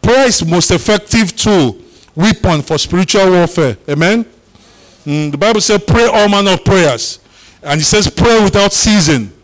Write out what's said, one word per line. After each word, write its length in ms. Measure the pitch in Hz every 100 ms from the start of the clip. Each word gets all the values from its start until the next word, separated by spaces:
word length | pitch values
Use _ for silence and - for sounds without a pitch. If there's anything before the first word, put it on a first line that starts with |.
Prayer 260 | - 247 269
is 140 | -
the 60 | 165
most 240 | 175 160
effective 640 | 180 - 208 208 233 202
tool, 440 | - 214 196 135 101 - - -
weapon 480 | - 196 - 190 156
for 160 | 139 156
spiritual 520 | - 175 185 208 190
warfare. 460 | 180 170 170 147 110 -
Amen? 360 | 147 165 226 226 _ _ _ - - - -
Mm, 260 | - 147 151
the 80 | 143
Bible 220 | 202 220
says, 220 | - 208 -
"Pray 200 | 233 233
all 220 | 226 208
manner 240 | 202 202
of 120 | 185
prayers." 540 | - 190 160 120 - - _ _ - _
And 180 | 147 147
it 40 |
says, 240 | 151 208 180
"Pray 340 | - 233 226
without 300 | 202 202 202
ceasing." 600 | - - 214 156 143 104 -